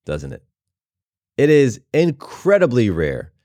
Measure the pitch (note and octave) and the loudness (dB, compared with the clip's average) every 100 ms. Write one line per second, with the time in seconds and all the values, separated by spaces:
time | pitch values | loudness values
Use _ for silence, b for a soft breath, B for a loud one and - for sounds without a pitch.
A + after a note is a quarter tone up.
0 | - D2+ C#2 C2+ _ _ _ _ _ _ | -10 -10 -10 -16 _ _ _ _ _ _
1 | _ _ _ - C#3+ D3+ C3+ G#2+ _ D3+ | _ _ _ -4 2 4 2 -2 _ -2
2 | E3+ C#3 - - F3+ G3+ F3 B2 G#2+ E2 | -2 -2 -12 -8 0 2 2 0 0 0
3 | D2+ B1+ - _ | -4 -6 -12 _